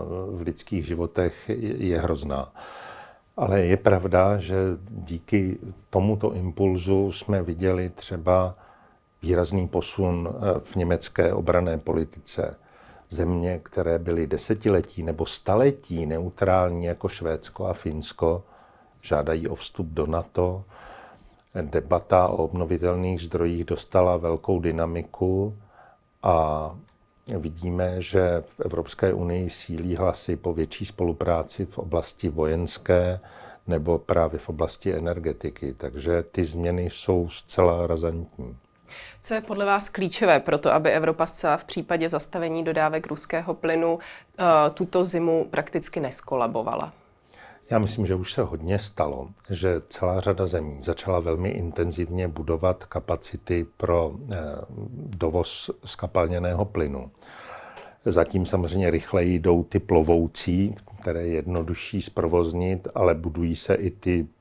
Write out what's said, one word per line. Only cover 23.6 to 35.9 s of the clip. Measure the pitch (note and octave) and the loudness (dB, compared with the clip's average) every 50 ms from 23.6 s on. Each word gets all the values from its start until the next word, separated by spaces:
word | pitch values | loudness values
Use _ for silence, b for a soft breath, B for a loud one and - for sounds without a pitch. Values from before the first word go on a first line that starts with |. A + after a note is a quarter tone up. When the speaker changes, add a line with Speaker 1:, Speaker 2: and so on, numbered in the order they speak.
| E2+ | -2
Speaker 1:
dostala | - E2+ - - - - F#2+ F2+ F2+ F2+ | -2 -4 -4 -4 2 4 4 6 6 4
velkou | E2+ E2 E2 E2 D#2+ - - G2 F2 | 2 2 0 -2 -2 0 0 0 2
dynamiku | F2 E2+ D#2+ D#2+ E2 E2 E2 E2+ E2+ - - - F#2+ F#2 F#2 F#2+ G2 G#2+ G#2 G#2 b b b b b b b b b _ _ _ - | 2 0 0 0 -2 -2 -2 -4 -6 -6 -4 0 0 2 2 2 0 -2 -4 -8 b b b b b b b b b _ _ _ 2
a | F#2+ F2 D#2+ D#2+ D#2 D#2 D#2 D#2 D#2 F2 F2+ - _ _ _ _ _ _ _ - - A#2 | 4 4 4 4 2 0 -2 -4 -6 -10 -12 -20 _ _ _ _ _ _ _ -12 -8 -6
vidíme, | F2+ D#2 D#2+ D#2 E2 F2 F2+ F2 F2+ F2+ F2+ F2+ F#2 | -4 -4 -6 -8 -6 -4 -4 -2 0 0 0 -2 -4
že | E2+ - - F#2+ F#2 F2+ F2 E2+ - | -4 2 2 4 4 4 2 0 -2
v | - - - | -6 -8 -6
Evropské | - - - E2+ E2 - - - - F#2+ - | -6 -4 -2 -4 -6 -6 -4 0 2 2 2
unii | G2+ F2+ F2 F2 F2+ F#2 E2+ | 2 -2 -2 -2 -2 -2 -4
sílí | - - - - E2+ D#2+ E2+ F2+ F2 | -6 -10 -10 -8 -6 -4 -4 -2 -2
hlasy | D#2+ F#2 F#2 E2+ - - - F2 | 0 2 0 0 -2 -4 -4 -4
po | D#2 - F2 E2 | -2 -2 -4 -2
větší | D#2+ D#2+ D#2 - - G#2 | -2 -2 -4 -4 -10 -10
spolupráci | - - - F#2 E2+ D#2+ D#2 E2 F2 E2+ E2 D#2 - - - F#2+ | -8 -4 -2 -2 0 0 0 0 0 0 0 0 -4 -6 -8 -8
v | - - | -8 -6
oblasti | - - F2 E2+ E2+ E2 - - - - F2+ | -8 -6 -2 -2 -2 -4 -4 -10 -6 -6 -4
vojenské | D#2 D#2+ D#2 D#2 D#2+ E2+ F2 D#2+ - - - - F#2 F2+ F2+ F2+ F#2 F#2 B B B B B B B B B | -2 0 0 0 0 0 -2 -4 -6 -6 0 2 4 4 4 2 -2 -4 B B B B B B B B B
nebo | - F2 D#2 D2+ E2+ E2+ | -2 -2 0 2 2 0
právě | D#2+ - - F2+ E2+ E2 D#2 D#2+ D2+ | 0 2 2 2 4 2 2 0 -6
v | - - | -8 -6
oblasti | E2 D2+ D#2+ C#2+ - - - G2 F2+ | -4 -2 -2 -4 -4 -4 -4 -2 -2
energetiky. | D#2+ D#2+ E2+ F2 F2 E2 D#2+ C#2+ - - D#2 C2+ - C#2+ C#2 C2+ | -2 -2 -2 -4 -2 -2 -4 -4 -4 -6 -10 -8 -8 -8 -8 -8
Takže | - - C#2 | -8 -10 -10